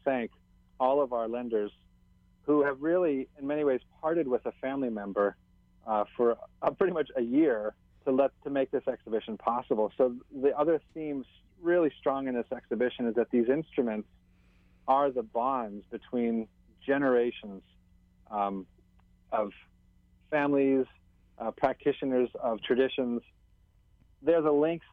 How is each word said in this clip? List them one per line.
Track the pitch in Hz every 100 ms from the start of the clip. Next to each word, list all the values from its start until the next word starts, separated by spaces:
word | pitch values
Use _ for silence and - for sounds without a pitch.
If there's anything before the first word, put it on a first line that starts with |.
thank | 139 127 113 _ _ _ _ -
all | 131 143
of | 131
our | 120 113
lenders | 120 120 110 104 - _ _ _ _ _ _
who | - 147
have | 143 135
really, | 156 180 170 135 131 151
in | 139
many | 151
ways, | 147 127 - -
parted | 156 170 139
with | 123 120
a | -
family | 131 139 127
member, | 107 101 98 101 - _ _ _ _ 113
uh, | 107 104 -
for, | 120 113 - -
uh, | 151
pretty | 151 185
much | 170 147 135
a |
year | 117 139 160 110 107 - _ _
to | 139
let, | 131 135 _
to | 147
make | 139 131
this | 131 -
exhibition | 120 110 107 - 107
possible. | 120 123 - 113 107 -
So | 127 123 - 139
the | 139 143
other | 151 156 _
themes | 160 156 139 123 - _ _
really | 170 175 151 -
strong | 147 135 135
in |
this | 123 -
exhibition | 120 - 113 123 - 117
is | 113
that | 113
these | 123 117
instruments | 147 160 - 120 107 - _ _ _ _ _ _ _ -
are | 135 143
the | 123
bonds | 110 117 127 131 110 101 -
between | 113 - 123 117 113 110 _ _ _ -
generations, | 139 135 123 120 - 104 95 _ _ _ _ _ _ -
um, | 107 101 95 90 _ _ _ _ _ -
of | 113 101 - - _ _ _ _ _ -
families, | 151 143 139 135 135 127 - _ _ _ -
uh, | 113
practitioners | - 135 127 143 - 139 127 120 -
of | 123 110
traditions. | - 123 131 - 123 120 - _ _ _ _ _ _ _ _ _
They're | 135 170
the | 151
links | 147 156 170 -